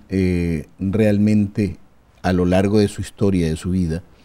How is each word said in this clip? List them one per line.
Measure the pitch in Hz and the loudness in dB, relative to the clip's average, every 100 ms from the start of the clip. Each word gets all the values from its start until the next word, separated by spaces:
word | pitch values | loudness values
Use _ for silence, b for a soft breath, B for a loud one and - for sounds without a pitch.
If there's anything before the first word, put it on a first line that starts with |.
| - | -6
eh, | 95 92 90 87 80 - - | -2 0 0 -2 -4 -6 -8
realmente | 98 104 107 101 104 107 101 - 98 - - _ _ _ | -4 2 2 2 2 2 0 -2 -4 -4 -18 _ _ _
a | 92 | -2
lo | 92 90 | 0 2
largo | 92 101 107 | 2 2 2
de | 101 | 0
su | - | -2
historia, | 95 - 101 92 82 | -12 -2 0 0 0
de | 80 | -4
su | 90 | -4
vida, | 92 85 80 - b | -2 -2 -4 -10 b